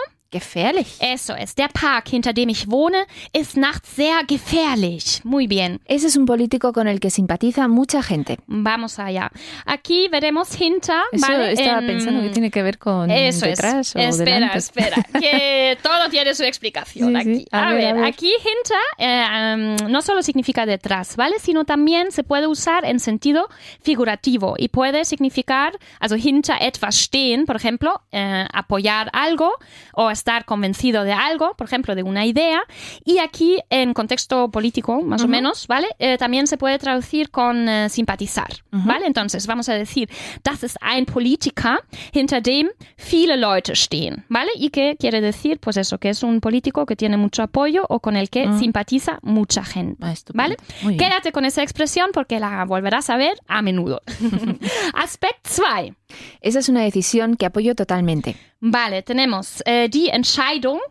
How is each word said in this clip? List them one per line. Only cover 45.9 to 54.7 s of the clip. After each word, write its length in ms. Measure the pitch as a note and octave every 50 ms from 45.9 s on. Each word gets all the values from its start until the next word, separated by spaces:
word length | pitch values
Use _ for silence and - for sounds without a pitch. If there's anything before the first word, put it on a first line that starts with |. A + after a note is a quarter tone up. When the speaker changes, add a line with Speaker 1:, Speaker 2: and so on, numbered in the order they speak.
| - F#3+
Speaker 2:
que 100 | - G3+
es 140 | G#3+ - -
un 160 | A#3 A3+ A3+
político 460 | - A3 A3+ B3 - C#4 - D4 D4 -
que 80 | A3
tiene 220 | - A3 G#3+ G#3 G#3
mucho 260 | G#3 G3+ - - A3
apoyo 420 | A3 - C4+ C#4+ D4+ D#4 F#4 F#4+ -
o 100 | - A#3
con 160 | - G#3+ G#3
el 140 | G3 G3 G3
que 160 | - B3 C4+ G3+
Speaker 1:
Mm. 100 | G#3 G#3
Speaker 2:
simpatiza 600 | B3 A3+ A3 G#3 G#3 - B3 C4+ - - D#4 -
mucha 420 | - - G#3+ G#3+ G#3 - - G3 F#3+
gente, 340 | - - F#3 F3 - - -
Speaker 1:
Ah, 100 | E3+ E3+ E3
estupendo. 300 | - - - - A#3 C4
Speaker 2:
¿vale? 140 | D#4+ A4 - - - - -
Speaker 1:
Muy 140 | G3 G#3 F#3+
bien. 140 | D#3 F4+ F#4
Speaker 2:
Quédate 220 | F#4 F#4+ F#4+ E4+ -
con 120 | D4 C4+
esa 160 | C4+ - D4+
expresión 480 | C#4+ D4 - - D#4 D4 - F4 F4+ G4 F#4+
porque 260 | D#4 C4 - A#3 A3
la 260 | G#3+ G3+ G3+ F#3+ F#3
volverás 440 | F#3+ F#3+ F#3 F#3+ G3 G#3+ B3+ C#4+ -
a 60 | A#3 B3
ver 200 | C#4 D#4+ G4+ - - -
a 140 | - G#3+
menudo. 400 | G#3+ G3 F#3 F3+ F3 F3+ C3 - - -
<laughs> 520 | - - A3 A#3 G3 F#3+ A3 A3+ - - - -